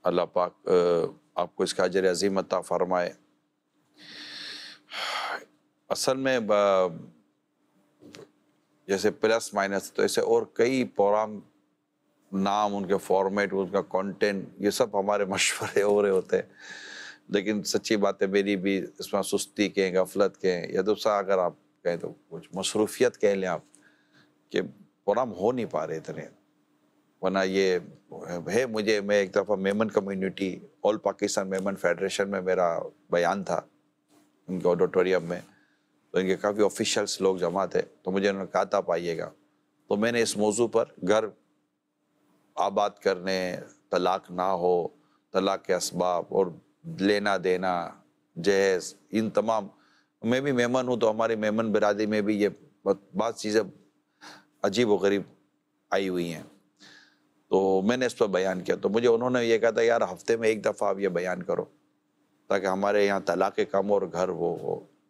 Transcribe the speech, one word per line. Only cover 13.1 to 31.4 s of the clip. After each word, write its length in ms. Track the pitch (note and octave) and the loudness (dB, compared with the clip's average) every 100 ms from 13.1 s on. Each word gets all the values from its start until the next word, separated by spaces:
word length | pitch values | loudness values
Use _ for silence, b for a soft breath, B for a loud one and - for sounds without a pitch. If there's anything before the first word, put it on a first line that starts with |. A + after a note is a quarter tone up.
| F#2+ F#2+ G2+ G2 | 2 2 0 0
उनका 280 | F#2+ F#2 G2 | -2 -2 -2
कंटेंट, 760 | F2 F#2 G2 F2+ G#2 G2 F2 - | -2 -4 -4 -2 0 0 -8 -2
ये 100 | G2+ | -2
सब 200 | - A#2+ G2+ | 0 0 0
हमारे 300 | G2 G#2 F#2+ | 0 0 0
<laughs> 80 | |
मशवरे 480 | G2 - - G#2 - | -2 -2 -2 -2 0
हो 200 | G2+ G#2 | 2 4
रहे 100 | G2+ | 4
होते 260 | F#2+ - F#2+ | 2 0 -4
हैं। 140 | - B B B B B B B _ | -4 B B B B B B B _
लेकिन 320 | C3 F#2+ G#2+ | -2 0 -2
सच्ची 340 | - G#2 - G#2+ | -2 -4 0 2
बात 240 | G2 G2 | 2 0
है, 60 | G2 | 0
मेरी 280 | G2 G2+ G2+ | 2 2 0
भी 220 | F#2+ F#2+ | 0 -2
इसमें 440 | - - - G2+ | -4 -12 -4 -4
सुस्ती 480 | F#2 G2 - - G2 | -2 -4 -4 -2 -2
के, 220 | G2 F#2+ | 0 0
गफलत 440 | F#2 F#2 G2 G2 - | 2 0 0 0 0
के, 400 | F#2 F2 F2 F#2+ | -2 -2 -2 -2
या 60 | |
दूसरा 360 | F#2+ G#2 A2+ G2+ | 0 0 0 0
अगर 220 | F#2+ F#2+ | 0 0
आप 180 | F2 - _ _ | 0 -4 _ _
कहें 160 | F2 E2+ | -4 -4
तो 80 | E2+ | -8
कुछ 400 | E2+ _ E2 - F2+ | -14 _ -18 -12 -8
मसरूफियत 600 | F#2+ G#2 G#2+ - B2 - | -4 0 -2 2 0 2
कह 200 | G#2 G2 | 0 2
लें 120 | F#2 | -2
आप, 160 | E2 _ b b b b b b _ _ | -6 _ b b b b b b _ _
कि 100 | G#2 | -4
प्रोग्राम 680 | F#2 - - _ - G#2+ B2+ | -4 -12 -20 _ -2 0 -2
हो 220 | F2 G#2 | 0 0
नहीं 140 | B2+ G2 | 0 -4
पा 180 | D#2 | -4
रहे 140 | D#2+ D#2+ | -4 -6
इतने। 320 | D#2 D2+ D#2 _ _ _ _ _ _ _ _ _ | -8 -12 -12 _ _ _ _ _ _ _ _ _
वरना 200 | F#2+ F#2+ | -2 0
ये 440 | F#2+ F#2+ F#2+ F2+ E2+ - _ - - F2 E2 | 0 2 2 2 -4 -20 _ -16 -10 -8 -2
है, 160 | G#2+ B2+ | 0 0
मुझे, 360 | A2 G#2 G#2 | -2 0 0
मैं 200 | G2+ G#2 | 2 2
एक 100 | G2 | 2
दफ़ा 240 | G#2 G2 G2 | 0 0 0
मेमन 340 | F#2+ G2+ A2 | 0 0 0
कम्युनिटी, 720 | G#2 G2 F#2+ F#2+ F2+ F#2+ F2 - _ G2+ | 0 -2 -4 -4 -2 -6 -6 -14 _ 0
ऑल 120 | G#2+ | 0
पाकिस्तान 500 | G2+ F#2+ G2+ - | -4 -2 -2 -2